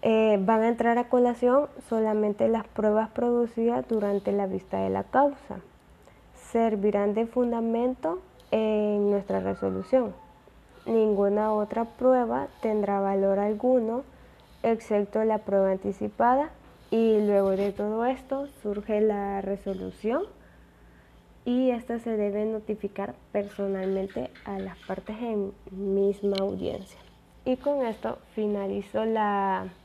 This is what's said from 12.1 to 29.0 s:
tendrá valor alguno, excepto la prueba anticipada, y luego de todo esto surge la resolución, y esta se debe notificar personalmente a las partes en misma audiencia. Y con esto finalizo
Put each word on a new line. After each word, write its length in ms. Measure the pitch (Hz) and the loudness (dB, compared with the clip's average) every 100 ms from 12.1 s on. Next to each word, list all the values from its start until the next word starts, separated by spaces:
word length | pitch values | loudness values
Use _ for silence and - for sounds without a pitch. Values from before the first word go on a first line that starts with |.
| 254 233 240 - - | 4 2 -2 -4 -6
tendrá 380 | 226 214 202 202 | -2 0 0 0
valor 400 | 196 196 196 196 | 0 2 2 2
alguno, 640 | 202 214 254 254 220 233 285 - - - - - | 0 0 2 2 2 -4 -8 -18 -20 -20 -20 -4
excepto 600 | 233 226 - 208 202 214 | 0 0 0 0 0 0
la 140 | 220 214 | 0 0
prueba 340 | 214 196 190 | 0 2 2
anticipada, 760 | 190 196 196 208 - 233 262 302 - - - - | 0 -4 -6 -8 0 2 4 0 -8 -20 -20 -4
y 280 | 226 226 214 208 | 2 4 4 4
luego 240 | 202 196 | 4 4
de 220 | 190 202 | 2 0
todo 320 | 196 208 220 | -2 -4 -2
esto 420 | 240 262 - 269 285 - | -2 -2 -6 -6 -6 -8
surge 380 | 208 202 208 208 | -8 -6 -2 2
la 400 | 214 202 202 196 | 2 0 -4 -4
resolución, 840 | 196 196 196 190 185 180 214 262 415 - - - - - - - - - - - | -4 -6 -6 -6 -8 -6 -4 -2 -4 -12 -20 -20 -20 -20 -20 -20 -20 -20 -20 -12
y 260 | - 247 262 | -2 0 2
esta 280 | 240 233 233 | 0 -4 -6
se 180 | 240 220 | -4 -2
debe 280 | 202 202 | -2 -2
notificar 720 | 214 220 214 208 202 196 202 - - | -2 -4 -6 -6 -6 -6 -10 -10 -8
personalmente 1000 | 208 202 - 202 190 190 190 190 - 254 - | -6 -6 -6 -4 -2 -2 -2 -4 -6 -8 -10
a 160 | - 196 | -10 -8
las 180 | 190 180 - | -8 -12 -10
partes 300 | 190 - 214 | -10 -8 -8
en 340 | 240 214 196 196 - | -4 -4 -4 -8 -16
misma 640 | 190 196 196 196 202 202 196 | -8 -2 2 2 0 -2 0
audiencia. 600 | 196 190 - - 190 - - - - - | -2 -4 -6 -6 -12 -20 -20 -20 -20 -10
Y 120 | - 254 | -4 -2
con 280 | 285 285 | 0 0
esto 340 | 247 214 226 - - - | -2 -4 -6 -8 -10 -4
finalizo 680 | 214 202 196 202 196 214 | -2 -2 -4 -6 -4 -4